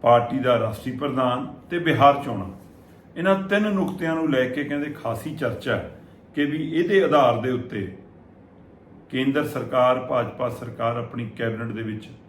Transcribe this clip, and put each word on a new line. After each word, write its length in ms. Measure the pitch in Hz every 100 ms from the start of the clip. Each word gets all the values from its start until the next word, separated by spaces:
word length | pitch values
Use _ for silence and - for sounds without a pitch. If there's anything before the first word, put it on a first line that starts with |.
ਪਾਰਟੀ 380 | 120 120 117 131
ਦਾ 200 | 127 117
ਰਾਸ਼ਟਰੀ 380 | 110 110 135 127
ਪ੍ਰਧਾਨ 560 | 139 127 127 123 - - -
ਤੇ 100 | 175
ਬਿਹਾਰ 440 | 170 135 143 143 127
ਚੋਣਾਂ, 240 | 107 98 - - - - - - -
ਇਹਨਾਂ 260 | 180 190
ਤਿੰਨ 300 | 190 202 214
ਨੁਕਤਿਆਂ 420 | 190 160 - 165 160
ਨੂੰ 160 | 156
ਲੈ 180 | 131 127
ਕੇ 140 | 143
ਕਹਿੰਦੇ 280 | 143 143 147
ਖਾਸੀ 440 | - 117 110 165 -
ਚਰਚਾ 400 | 123 117 131 98
ਹੈ 240 | 80 - - - - 147
ਕਿ 100 | 147
ਵੀ 260 | 156 160 160
ਇਹਦੇ 280 | 175 196
ਆਧਾਰ 380 | 160 151 127 110
ਦੇ 100 | 123
ਉੱਤੇ 460 | 123 - 107 92 - - - - - - - - - - - -
ਕੇਂਦਰ 360 | 131 135 143 120
ਸਰਕਾਰ, 540 | 131 113 127 127 127
ਭਾਜਪਾ 500 | - 127 117 - 123
ਸਰਕਾਰ 480 | 110 117 113 117 120
ਆਪਣੀ 320 | 117 117 110 -
ਕੈਬਨਿਟ 380 | 113 113 117 107
ਦੇ 60 |
ਵਿੱਚ 280 | 110 107 - -